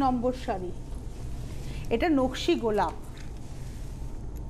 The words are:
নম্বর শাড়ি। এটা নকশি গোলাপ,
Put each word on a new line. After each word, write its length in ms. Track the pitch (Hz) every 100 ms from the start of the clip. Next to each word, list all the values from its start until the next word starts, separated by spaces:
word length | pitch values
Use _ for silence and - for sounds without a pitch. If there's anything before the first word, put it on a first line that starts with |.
নম্বর 300 | 269 247 247 254 -
শাড়ি। 260 | 196 180 - - - - - - - - - - - - 233
এটা 120 | 339 277
নকশি 340 | 262 262 - 277
গোলাপ, 320 | 226 208 165 - - - - - - - - - - - - - - -